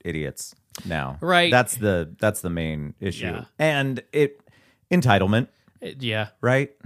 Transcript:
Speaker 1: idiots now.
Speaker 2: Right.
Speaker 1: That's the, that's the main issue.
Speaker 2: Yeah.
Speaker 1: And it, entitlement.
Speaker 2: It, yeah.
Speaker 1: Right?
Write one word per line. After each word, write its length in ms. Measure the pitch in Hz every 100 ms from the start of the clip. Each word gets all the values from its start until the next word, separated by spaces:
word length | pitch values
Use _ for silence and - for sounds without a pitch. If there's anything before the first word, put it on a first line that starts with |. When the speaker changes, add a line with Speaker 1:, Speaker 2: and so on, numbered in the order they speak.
Speaker 1:
idiots 520 | 85 78 73 - - - _ - -
now. 320 | 80 65 69
Speaker 2:
Right. 320 | 165 175 175
Speaker 1:
That's 240 | 123 120 -
the, 360 | 107 90 80 87
that's 220 | 107 -
the 100 | 90
main 440 | 82 80 78 73 -
issue. 280 | 95 85 92
Speaker 2:
Yeah. 180 | - - -
Speaker 1:
And 420 | 156 147 135 127 -
it, 280 | 151 143 143 _ _ _ _ _
entitlement. 580 | 180 123 101 95 110 - _ _ _
Speaker 2:
It, 200 | 208 135
yeah. 260 | 123 107 104 -
Speaker 1:
Right? 320 | 120 131 139 -